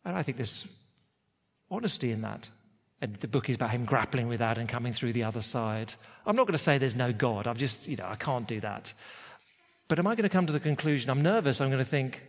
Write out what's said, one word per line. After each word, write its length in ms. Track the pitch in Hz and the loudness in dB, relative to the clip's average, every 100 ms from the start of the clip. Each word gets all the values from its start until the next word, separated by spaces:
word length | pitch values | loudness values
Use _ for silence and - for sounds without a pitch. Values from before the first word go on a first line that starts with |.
And 120 | - 180 | -4 -4
I 40 | |
think 140 | 147 120 | -4 -2
there's 300 | 113 - - - _ _ _ _ _ _ _ _ _ | -2 -4 -8 -18 _ _ _ _ _ _ _ _ _
honesty 400 | 190 226 - 127 | -4 -2 -2 -2
in 80 | 110 | -2
that. 280 | 110 104 - - _ _ _ _ | -4 -8 -12 -18 _ _ _ _
And 140 | 117 | -8
the 140 | 101 113 | -6 -2
book 200 | 135 123 | -2 0
is 60 | |
about 160 | 120 120 | -2 0
him 140 | 120 | 0
grappling 420 | 120 131 - 135 117 | 2 2 2 0 0
with 140 | 117 | 0
that 180 | 113 113 | 0 0
and 100 | 117 | -2
coming 240 | 120 120 | -4 -4
through 200 | 113 123 | -2 -2
the 100 | 117 | 0
other 180 | 110 110 | -2 -2
side. 540 | 107 127 113 110 110 - - - - | -2 -2 -2 -2 -6 -10 -14 -12 -2
I'm 80 | |
not 140 | 214 247 | 2 4
gonna 100 | 160 | 4
say 200 | - 139 | 4 4
there's 180 | 131 113 | 4 2
no 160 | 123 | 0
God. 340 | 110 127 107 110 | 2 2 2 -2
I've 120 | 117 | -2
just, 280 | 135 - - | -2 -2 -6
you 80 | |
know, 120 | 127 92 | -6 -6
I 100 | 110 | -6
can't 320 | - 127 110 | -4 -4 -4
do 100 | 110 | -6
that. 320 | 107 - - - - - - - _ _ _ _ _ | -4 -6 -8 -10 -16 -20 -20 -20 _ _ _ _ _
But 140 | 160 | 2
am 80 | 180 | 2
I 80 | 226 | 2
gonna 120 | 208 | 4
come 180 | 185 175 | 4 2
to 60 | |
the 60 | 147 | 2
conclusion, 500 | 151 143 156 147 120 | 0 0 2 2 2
I'm 140 | 131 | 2
nervous, 380 | 151 220 156 123 | 4 4 4 2
I'm 100 | 139 | 2
gonna 140 | 135 | 2
think 360 | 131 147 131 - | 2 0 0 -6